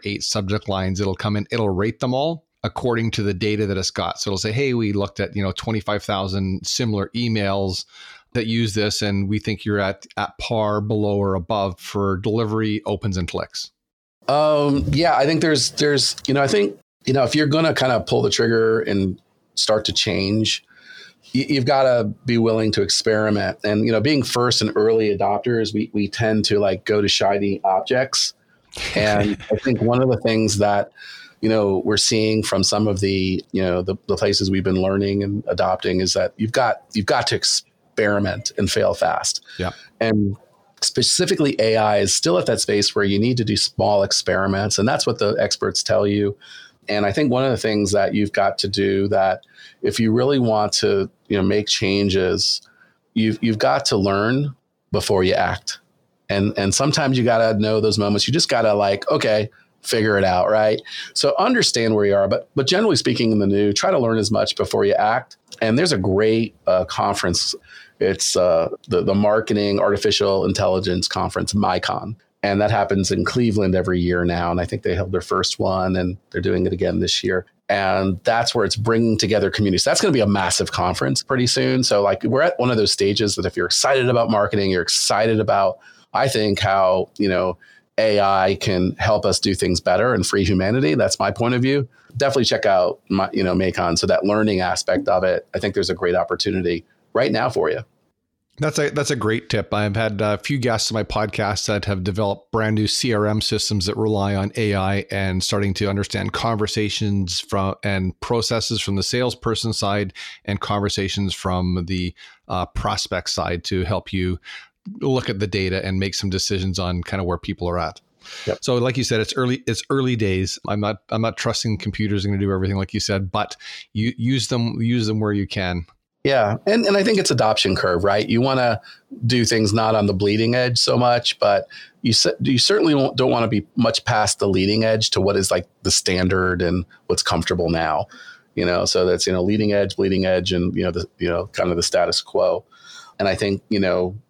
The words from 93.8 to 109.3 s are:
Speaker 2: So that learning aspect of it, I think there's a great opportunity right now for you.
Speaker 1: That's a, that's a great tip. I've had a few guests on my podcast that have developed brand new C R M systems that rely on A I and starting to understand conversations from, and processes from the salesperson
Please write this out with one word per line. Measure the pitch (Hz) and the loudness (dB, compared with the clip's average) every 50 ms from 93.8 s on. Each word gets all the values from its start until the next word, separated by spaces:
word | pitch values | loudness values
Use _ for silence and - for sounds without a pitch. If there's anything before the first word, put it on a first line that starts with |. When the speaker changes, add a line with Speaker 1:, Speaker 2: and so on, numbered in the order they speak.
| 90 85 82 | -2 0 0
Speaker 2:
So | 82 - 90 | 0 0 2
that | 90 - - | 2 2 2
learning | 98 104 107 107 107 101 92 | 2 2 2 2 2 2 0
aspect | 90 90 90 - - - 92 92 92 - | 0 0 -2 -2 -2 -2 -2 0 0 0
of | 92 92 92 | 0 2 2
it, | 92 87 85 - - - | 2 0 -2 -4 -6 -6
I | 101 | -4
think | 101 101 98 | -4 -2 -2
there's | 101 92 85 | -2 -2 -2
a | 92 | -2
great | 87 95 87 87 | -2 -2 0 0
opportunity | 90 87 - - - - 104 92 95 90 87 87 82 - _ _ _ _ _ - | 0 0 0 -2 -2 -2 -2 -2 0 0 -2 -2 -2 -6 _ _ _ _ _ -2
right | 117 127 - | -2 0 0
now | - 110 - 131 | 0 0 -2 -2
for | 120 196 165 - | 0 0 0 0
you. | 151 131 117 - _ _ _ _ _ _ _ _ _ _ _ _ _ - | -2 -4 -6 -12 _ _ _ _ _ _ _ _ _ _ _ _ _ -4
Speaker 1:
That's | 147 156 151 - | -4 -2 -2 0
a, | 147 143 | -2 -2
that's | 147 147 143 - | -2 -2 -2 -2
a | 147 | -2
great | 120 101 107 110 120 - - | -2 0 -2 -2 -2 -2 -4
tip. | - 107 95 - - | -4 -4 -2 -2 -2
I've | 104 104 104 98 | -2 -2 -2 -2
had | 113 113 110 104 98 | -2 -2 -2 -2 -2
a | 107 104 104 101 | -2 -2 -2 -2
few | - - 147 135 | -4 -4 -4 -2
guests | 117 123 113 113 - - | 0 0 0 0 -2 -2
on | 110 | -2
my | 110 101 | -4 -4
podcast | - - 107 107 107 - - 107 101 104 - - | -2 -2 -4 -4 -2 -2 -2 -2 -2 -2 -4 -4
that | - 107 101 - | -4 -4 -2 -2
have | 104 101 95 90 | -2 -4 -2 -2
developed | 101 95 101 107 101 98 95 - _ | -4 -2 -2 -2 -2 -2 -4 -8 _
brand | - 113 110 107 110 | -2 -2 0 0 0
new | 107 107 | 0 0
C | 101 - - - 127 | 0 -2 -2 -2 -2
R | 113 104 104 | 0 0 0
M | 104 107 107 | 0 0 -2
systems | - - 110 104 - - 110 101 87 98 | -2 -2 -2 -2 -2 -2 -2 -2 -2 -2
that | 104 - | -2 -2
rely | 107 110 107 101 98 98 101 | 0 0 0 0 0 0 0
on | 98 98 101 - | -2 -2 -2 -2
A | - 113 104 101 | -2 -2 0 0
I | 98 95 95 101 101 - - | 0 0 0 0 -2 -4 -4
and | 101 98 98 95 92 92 - | -4 -2 -2 -2 -2 -2 -2
starting | - - 101 101 101 92 | -2 -2 0 0 -2 -2
to | - 104 98 | -2 -2 -2
understand | 98 101 101 - - 101 95 - - | -2 -2 -4 -4 -4 -4 -4 -4 -4
conversations | - - 117 113 104 107 101 - 113 107 104 - - 110 104 101 98 95 90 87 - | -4 -2 -2 -2 -2 -2 -2 -2 -2 -2 -2 -2 -2 -2 0 0 0 -2 -2 -4 -6
from, | - - - 98 95 95 - - - | -6 -4 -2 -2 -2 -2 -4 -4 -4
and | 104 98 95 92 92 - - | -4 -2 -2 -2 -4 -6 -6
processes | - - 120 120 110 - 120 113 107 - 117 101 | -4 -2 -2 -2 0 -2 -2 -4 -2 -4 -4 -4
from | - - 101 | -4 -2 -2
the | 98 | -2
salesperson | 92 - - 123 127 123 | -2 -2 -2 -2 -2 -2